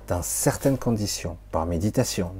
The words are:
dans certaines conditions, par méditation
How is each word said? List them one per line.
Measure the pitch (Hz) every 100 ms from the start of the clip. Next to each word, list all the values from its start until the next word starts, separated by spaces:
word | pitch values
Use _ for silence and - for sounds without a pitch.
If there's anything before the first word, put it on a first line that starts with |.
| -
dans | 87
certaines | 78 - 147 - 139 131
conditions, | 123 110 101 - 87 82 -
par | 80 85
méditation | 85 104 127 120 - 87 92